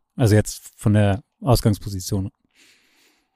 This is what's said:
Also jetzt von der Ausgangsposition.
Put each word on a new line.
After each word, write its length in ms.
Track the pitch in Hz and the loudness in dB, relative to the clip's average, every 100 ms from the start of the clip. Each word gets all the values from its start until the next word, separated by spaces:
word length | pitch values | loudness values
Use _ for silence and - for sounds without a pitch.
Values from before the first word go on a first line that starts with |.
| _ - | _ -2
Also 200 | 117 107 | 2 2
jetzt 360 | - - - - | 2 -6 -18 -4
von 160 | 110 | 0
der 280 | 104 101 98 - _ | 2 2 0 -6 _
Ausgangsposition. 880 | 180 117 120 104 107 98 - 101 98 - _ _ _ _ _ _ _ _ _ | 0 2 2 -2 -4 -10 -6 -6 -6 -12 _ _ _ _ _ _ _ _ _